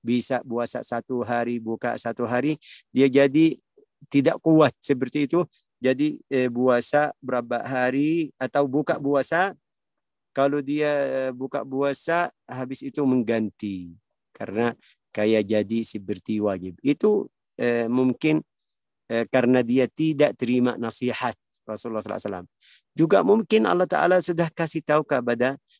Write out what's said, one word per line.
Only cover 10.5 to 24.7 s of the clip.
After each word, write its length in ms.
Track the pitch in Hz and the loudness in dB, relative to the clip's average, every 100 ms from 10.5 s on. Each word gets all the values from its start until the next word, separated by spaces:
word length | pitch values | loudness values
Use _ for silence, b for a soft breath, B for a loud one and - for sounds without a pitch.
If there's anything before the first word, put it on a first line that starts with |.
| 147 | 0
dia, 240 | 135 147 151 | -2 -2 0
eh, 440 | 147 139 131 131 123 | 0 -2 -2 -4 -6
buka 320 | 131 143 120 | -8 -6 -6
puasa, 640 | 131 139 139 - 170 175 _ - | -2 0 0 0 0 -2 _ -12
habis 320 | 123 127 131 | -8 -6 -6
itu 240 | 135 127 | -6 -2
mengganti. 880 | 139 127 110 113 107 - 107 95 87 85 _ _ _ | 2 2 2 0 -2 -6 -8 -8 -12 -18 _ _ _
Karena 400 | - 104 101 117 117 b b _ | -14 -8 -2 -2 -4 b b _
kayak 320 | - 107 110 | -4 0 2
jadi 360 | 101 107 101 113 | 2 -2 0 -2
seperti 560 | 110 107 98 101 - 107 | -2 -4 -6 -10 -6 -2
wajib. 400 | 104 95 92 87 | -2 -4 -8 -6
Itu, 480 | 135 147 214 208 - _ _ - | -2 0 2 2 -2 _ _ -4
eh, 300 | 123 120 117 | -2 0 0
mungkin, 480 | 123 127 123 156 156 - _ _ _ _ _ _ | 0 0 0 0 0 -4 _ _ _ _ _ _
eh, 160 | 117 113 | -4 0
karena 320 | 131 120 127 | 2 4 4
dia 240 | 117 127 | 4 2
tidak 480 | 123 - 160 147 147 - | 0 0 -2 2 0 2
terima 420 | 117 123 123 120 | -2 2 2 0
nasihat 560 | 117 - 123 120 123 120 _ - - | -4 -2 -2 -4 -6 -6 _ -20 -12
Rasulullah 320 | 107 120 110 | -8 -6 -6
sallallahu 240 | 104 98 | -6 -6
alaihi 60 | 107 | -4
wasallam. 160 | 92 85 _ B B _ - | -6 -12 _ B B _ -2
Juga 220 | 160 196 | 4 4
mungkin 480 | 185 214 208 220 214 | 4 2 4 2 4
Allah 180 | 180 180 | 2 2
Ta'ala 320 | 180 175 180 | 2 2 4
sudah 300 | 170 170 170 | 2 0 -2
kasih 300 | - 165 | -2 -2